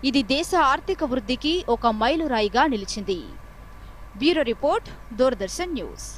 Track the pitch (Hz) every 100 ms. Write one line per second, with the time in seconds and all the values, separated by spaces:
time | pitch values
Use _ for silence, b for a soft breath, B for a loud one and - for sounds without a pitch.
0 | 269 269 220 269 339 359 285 294 - 381
1 | 294 262 208 254 294 349 - 233 240 214
2 | 233 320 311 233 214 226 302 226 196 -
3 | 196 185 113 - - - - - B B
4 | - - 277 330 247 226 285 403 - -
5 | - 214 254 233 190 - 359 294 165 -
6 | -